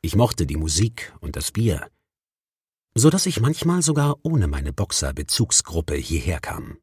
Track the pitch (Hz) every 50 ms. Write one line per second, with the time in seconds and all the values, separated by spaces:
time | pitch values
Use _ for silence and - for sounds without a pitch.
0 | - 87 - 98 120 117 - - 85 67 71 76 80 80 78 85 107 113 117 -
1 | - - - - - 73 - - - - _ 104 113 113 80 71 - - _ _
2 | _ _ _ _ _ _ _ _ _ _ _ _ _ _ _ _ _ _ _ 110
3 | 117 156 156 190 - 190 160 - 110 139 160 - - 165 175 180 165 156 151 147
4 | 143 143 147 - _ 160 165 143 92 76 69 69 69 71 67 - 101 - - -
5 | - 67 67 - - - - - 117 - - - - - - 82 80 - 76 71
6 | 73 - 85 80 - 92 85 76 - - 82 78 69 73 80 -